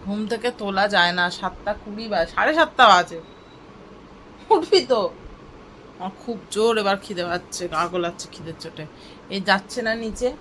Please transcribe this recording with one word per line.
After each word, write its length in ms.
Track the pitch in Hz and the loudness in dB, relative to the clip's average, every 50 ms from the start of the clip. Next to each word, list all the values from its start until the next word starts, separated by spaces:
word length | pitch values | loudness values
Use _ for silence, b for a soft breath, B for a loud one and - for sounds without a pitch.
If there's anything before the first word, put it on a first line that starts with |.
| - | -6
ঘুম 160 | 196 202 208 214 202 | -6 -4 -4 -4 -4
থেকে 160 | 233 220 233 247 240 - | -4 -4 -4 -6 -6 -4
তোলা 240 | 214 202 196 190 202 208 202 | -6 -2 0 0 0 2 4
যায় 180 | 185 175 175 175 180 | 4 4 4 2 0
না, 60 | 175 180 180 - | 0 0 -2 -4
সাতটা 340 | 202 180 - - - 202 208 - | -8 -8 -8 -6 -6 -6 -6 -6
কুড়ি 220 | - 214 202 214 226 220 | -8 -14 -12 -12 -8 -4
বাজে, 160 | 202 175 165 - - | -2 -2 -2 0 0
সাড়ে 180 | 185 202 269 311 330 | 0 0 2 4 2
সাতটা 260 | 320 311 - - 254 214 | 2 2 4 6 8 8
বাজে, 260 | 190 180 170 - 165 165 160 - - - - - - - - - - - - - - - - - - - - - - - - - | 8 6 4 0 -8 -14 -14 -16 -20 -20 -20 -20 -20 -20 -20 -20 -20 -20 -20 -20 -20 -20 -20 -20 -20 -20 -20 -20 -20 -20 2 2
উঠবি 300 | - 330 339 - 415 359 254 - | 2 2 4 4 4 2 4 4
তো? 80 | 254 220 190 170 - - - - - - - - - - - - - - - - - - | 0 0 0 -4 -6 -10 -18 -20 -20 -20 -20 -20 -20 -20 -20 -20 -20 -20 -20 -20 -14 -10
আমার 140 | 180 190 - - | -10 -10 -10 -10
খুব 140 | - - 233 190 - - - | -10 -10 -10 -10 -10 -6 -2
জোর 200 | 202 220 233 226 214 | 2 2 2 2 2
এবার 140 | 202 196 196 196 - | 2 0 0 -2 -4
খিদে 200 | - 202 175 175 175 | -10 -6 -6 -4 -4
পাচ্ছে, 320 | 170 180 - - - - 180 170 | -4 -6 -6 -8 -8 -8 -8 -4
গা 100 | 160 160 170 170 | -2 -2 -2 0
গোলাচ্ছে 340 | 180 180 175 170 170 - - - | -2 -2 -4 -4 -6 -8 -16 -16
খিদের 240 | - - 160 160 160 - | -16 -14 -14 -14 -14 -12
চোটে। 220 | - 160 - - 151 147 B B B B B B B - 196 | -14 -14 -14 -14 -16 -16 B B B B B B B -8 -8
এই 60 | 196 190 202 | -4 2 2
যাচ্ছে 300 | 196 196 - - - 247 233 | 2 2 2 -6 -8 -6 -4
না 60 | 220 226 226 226 | -4 -4 -4 -6
নিচে। 240 | 220 202 - 247 247 294 - | -8 -6 -2 -4 -4 -4 -6